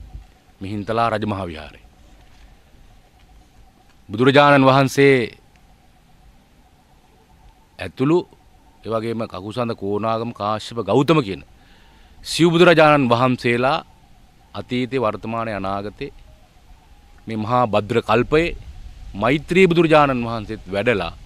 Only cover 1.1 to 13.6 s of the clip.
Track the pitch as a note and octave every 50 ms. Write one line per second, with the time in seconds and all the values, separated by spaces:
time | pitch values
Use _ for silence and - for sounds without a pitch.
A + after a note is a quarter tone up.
1.1 | A2 G#2+ A2 G#2 G#2 F#2+ F#2+ F2 D#2+ D2+ D2+ D2 - - _ - _ _ - -
2.1 | - _ - - - _ - - - _ _ _ _ _ - - - - _ _
3.1 | _ _ _ _ - - _ _ _ _ - _ _ _ _ _ _ _ _ -
4.1 | G2+ G#2 B2 C3+ C3 C#3 D3 D3 C#3+ C#3 C3+ C3 C3 C#3 C#3 B2+ - - C#3 C#3
5.1 | C3+ B2+ A#2 - - - _ _ _ _ _ _ _ _ _ _ _ _ _ _
6.1 | _ _ _ - _ _ _ _ _ _ _ _ _ _ _ _ _ _ _ _
7.1 | _ _ _ _ _ _ _ - _ _ _ _ _ - F2+ F#2 - - B2+ C#3+
8.1 | D#3+ F3+ - - - _ _ _ _ _ _ _ _ _ _ G2+ A2 A2+ A2 A#2
9.1 | A2+ A2+ A2+ - - F#2 F#2 G#2+ G2+ B2 A#2+ A2+ A2+ - G2 G2 G#2 G#2 G#2 A2+
10.1 | A2+ A2+ A#2 A#2+ A#2 - G2+ G#2 G#2+ G#2+ - - A#2 A#2 G#2+ F2+ G2+ C3 C#3+ -
11.1 | E3 D#3 C3 G2 F#2 C#2+ - _ - _ _ _ - _ _ - _ _ - _
12.1 | - - - - - - D#3 F3 E3 E3+ F3+ F#3+ E3+ D#3 D#3 D3+ D3+ C#3+ C#3 A#2+
13.1 | A#2+ A#2 B2+ B2+ B2+ - - B2 A#2+ A#2+